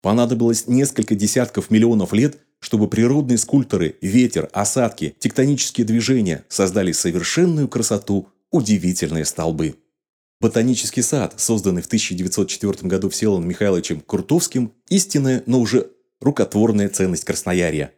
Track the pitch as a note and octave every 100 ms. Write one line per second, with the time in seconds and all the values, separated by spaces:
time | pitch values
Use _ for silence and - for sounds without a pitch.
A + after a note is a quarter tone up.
0 | F#2+ A2+ A#2+ A#2+ A#2 A2+ - B2 C#3 -
1 | A2 G2+ G#2+ B2+ A#2+ - - A2 A#2 A2
2 | F2+ G#2 C#3+ - _ _ - G#2+ G#2 A2
3 | A#2 C#3+ C3+ A#2 - C#3 B2+ F#2+ D#2+ -
4 | F#2+ A2+ B2 F2 D2+ F#2 G#2 C3 A#2 -
5 | D2+ - - - C3+ C#3 - - A2 A2+
6 | A2+ C3 G2 D2 - - F#2+ G2+ F#2 D#2+
7 | F2+ E2+ E2+ D#3+ F3+ D#3 C3+ B2+ A2+ G2+
8 | - G2+ F2+ _ _ E3+ G#2+ G#2 F2+ F2+
9 | E2 D#2+ D2+ - E2 D#2 D#2 - _ _
10 | _ _ _ _ A2+ A#2 A#2+ A#2+ - -
11 | A#2+ C#3+ F2 - - A2 F#2 F2+ - A2+
12 | - F2+ F#2 G2 F#2+ - G2+ F#2+ F#2+ F#2
13 | F#2+ - A2 G2 F2 F2 G#2 F2+ - D#2
14 | - G2 - E3 - C3 A2+ _ _ F#3
15 | - D3+ C3+ B2+ - B2+ A2+ B2+ - _
16 | _ _ C#3 C#3+ G#2 G#2 A2+ G#2 G2+ -
17 | F#2+ E2+ - E2 G2 F2+ F2 D#2 C#2